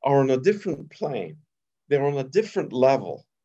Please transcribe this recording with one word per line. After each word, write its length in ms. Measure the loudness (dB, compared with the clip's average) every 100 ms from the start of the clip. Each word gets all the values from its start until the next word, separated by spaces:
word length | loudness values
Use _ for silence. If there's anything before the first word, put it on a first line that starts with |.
are 180 | 2 4
on 100 | 4
a 60 | 2
different 540 | 2 0 -4 -8 -10
plane. 460 | -10 -6 -6 -8 -14 _ _ _ _ -2
They're 160 | 0
on 140 | 0 -2
a 60 |
different 480 | -2 -2 -2 -4 -4
level. 520 | 2 4 4 -2 -12 _ _